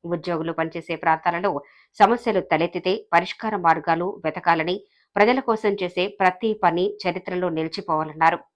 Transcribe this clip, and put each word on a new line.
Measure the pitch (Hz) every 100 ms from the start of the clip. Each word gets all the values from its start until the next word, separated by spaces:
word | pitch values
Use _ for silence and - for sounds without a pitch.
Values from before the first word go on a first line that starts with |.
| 170
ఉద్యోగులు | 170 180 170 160
పనిచేసే | 165 160 170 160 160
ప్రాంతాలలో | 165 160 180 170 196 143 - _ _ -
సమస్యలు | 208 233 240 202
తలెత్తితే | - 127 170 175 185 214 -
పరిష్కార | 175 185 - 220 180
మార్గాలు | 170 156 170 165 180 - 160
వెతకాలని, | 165 175 165 160 196 - _ _ 202
ప్రజల | 214 254
కోసం | 262 220 214 202
చేసే | 180 180 190
ప్రతి | - 185 185 220 214
పని | 175 165 196 202 180
చరిత్రలో | 180 185 180 180
నిలిచిపోవాలన్నారు. | 160 160 180 196 156 156 151 165 170 -